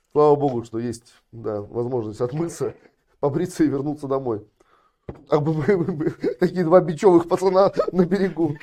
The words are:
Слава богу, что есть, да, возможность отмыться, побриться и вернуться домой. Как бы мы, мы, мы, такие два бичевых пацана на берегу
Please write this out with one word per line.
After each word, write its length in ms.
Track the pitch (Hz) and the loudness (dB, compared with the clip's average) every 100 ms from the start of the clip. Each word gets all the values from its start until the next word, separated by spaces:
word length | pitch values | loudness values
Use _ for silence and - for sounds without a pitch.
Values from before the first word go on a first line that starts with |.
| _ | _
Слава 240 | 143 151 143 | 4 6 6
богу, 300 | 143 120 117 | 2 -2 -6
что 140 | 113 | -6
есть, 340 | 120 113 _ _ _ | -6 -8 _ _ _
да, 300 | 117 113 104 | -12 -6 -6
возможность 580 | 104 117 120 127 110 107 | -6 -6 -2 -2 -4 -4
отмыться, 540 | 123 147 170 - 127 - _ _ _ _ | -4 -4 -6 -4 -8 -8 _ _ _ _
побриться 420 | 143 127 180 - | -2 0 -2 2
и 40 | 151 | 2
вернуться 380 | 139 143 147 135 | 2 -2 -4 -2
домой. 360 | 135 127 104 - _ _ _ _ _ - - - | -2 -2 -4 -6 _ _ _ _ _ -20 -14 0
Как 120 | 151 | 0
бы 120 | 147 | 2
мы, 240 | 156 139 196 | 0 2 2
мы, 80 | 165 151 | 0 -2
мы, 140 | 151 - 403 - | -4 -4 -4 0
такие 240 | 185 180 160 | 0 0 0
два 160 | 180 | 0
бичевых 480 | 165 156 208 170 170 | -2 0 4 4 2
пацана 420 | - 190 185 196 - - | -2 2 4 2 2 -2
на 120 | 170 170 | 0 0
берегу 520 | 196 190 156 160 147 | 0 -2 -2 -4 -4